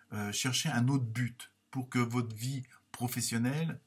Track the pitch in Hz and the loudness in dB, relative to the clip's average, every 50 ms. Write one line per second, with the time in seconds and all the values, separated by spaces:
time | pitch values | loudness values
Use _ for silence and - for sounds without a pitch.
0 | - _ - 107 104 104 104 - - 131 123 - - 160 143 120 120 131 143 135 | -16 _ -6 -4 -4 -2 -2 0 0 0 0 2 0 2 2 4 4 4 4 4
1 | 123 113 110 120 123 117 - - - - _ _ _ _ - 135 127 127 - 123 | 2 0 0 0 -2 -2 -2 -8 -14 -18 _ _ _ _ -8 -8 -8 0 2 2
2 | 120 117 117 123 117 113 110 107 117 131 139 131 127 - - - _ _ - - | 2 4 2 0 0 -2 -4 -4 -4 -4 -4 -4 -6 -10 -14 -20 _ _ -8 -4
3 | 123 123 - 123 117 - 113 117 117 127 139 156 165 160 - - - | -4 -2 -2 -2 -2 0 0 2 2 2 2 0 0 -2 -4 -6 -12